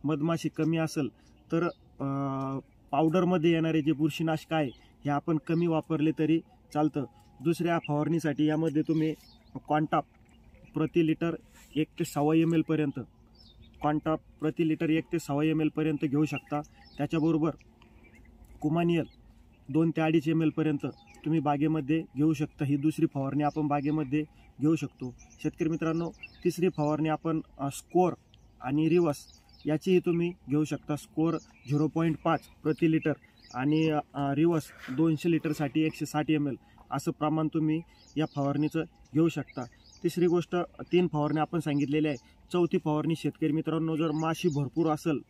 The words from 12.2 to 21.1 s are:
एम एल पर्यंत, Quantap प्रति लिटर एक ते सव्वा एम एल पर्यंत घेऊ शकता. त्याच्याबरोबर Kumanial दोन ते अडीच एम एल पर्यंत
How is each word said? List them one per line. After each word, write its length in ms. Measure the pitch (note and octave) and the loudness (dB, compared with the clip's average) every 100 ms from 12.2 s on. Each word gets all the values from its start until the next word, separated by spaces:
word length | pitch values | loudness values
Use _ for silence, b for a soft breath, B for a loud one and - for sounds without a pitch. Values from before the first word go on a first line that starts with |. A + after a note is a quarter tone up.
| D3 | 2
एम 200 | D#3+ E3 | 4 4
एल 60 | E3 | 2
पर्यंत, 400 | D#3 D#3 D3+ C3+ A#2 _ - - - - - - | 2 0 0 -4 -12 _ -20 -20 -20 -20 -20 -4
Quantap 320 | D3 D3+ D#3+ D#3 - - | -2 0 0 -4 -6 -6
प्रति 280 | D3+ D#3 E3 | -4 0 0
लिटर 220 | D#3 E3 | 0 0
एक 140 | D#3+ D#3 | 0 0
ते 60 | E3+ | -6
सव्वा 260 | - C#3+ | -2 0
एम 160 | D#3 D#3 | 2 2
एल 80 | D#3 | 0
पर्यंत 360 | D#3 D#3 D3 | 0 -2 0
घेऊ 200 | D#3 C#3 | 0 0
शकता. 360 | D3+ C#3+ - D3 D3+ b - - | 0 -2 -6 -8 -8 b -20 -6
त्याच्याबरोबर 520 | C#3+ E3 D#3 D#3+ D#3+ - - _ - - - - - - - - | -2 0 2 2 0 -4 -18 _ -20 -20 -20 -20 -20 -20 -20 -6
Kumanial 440 | D#3 E3 E3+ E3+ B2 - - - - _ - | -2 0 2 2 -2 -10 -20 -20 -20 _ -2
दोन 220 | C#3 E3 | 0 2
ते 100 | D#3+ | 2
अडीच 280 | D#3+ D#3+ D3 | 2 2 2
एम 140 | D#3+ | 2
एल 80 | D#3+ | 2
पर्यंत 360 | D3 D#3 D3 C#3 - - | 0 0 0 -4 -8 -20